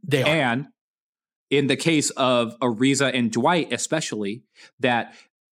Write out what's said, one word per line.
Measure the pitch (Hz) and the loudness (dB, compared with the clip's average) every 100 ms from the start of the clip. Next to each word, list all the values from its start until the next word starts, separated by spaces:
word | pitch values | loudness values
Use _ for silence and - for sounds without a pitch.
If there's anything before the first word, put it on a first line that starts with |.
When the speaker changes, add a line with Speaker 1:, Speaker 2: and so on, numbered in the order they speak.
| - | -4
Speaker 1:
They | 139 | 0
are. | 151 | 2
Speaker 2:
And | 160 127 120 151 _ _ _ _ _ _ _ - | 2 0 -2 -6 _ _ _ _ _ _ _ -2
in | 139 135 | 0 2
the | 135 | 0
case | 165 156 - | 2 0 0
of | - 131 123 113 - | 0 2 2 0 -2
Ariza | 127 110 135 139 135 | -2 2 2 2 0
and | 131 113 | 0 -2
Dwight | 117 143 175 135 | 0 0 0 -2
especially, | 117 - 160 - 107 101 117 _ _ - - | -6 -4 -4 -4 -6 -6 -8 _ _ -20 -4
that | 123 117 - - _ _ _ | 0 0 -2 -12 _ _ _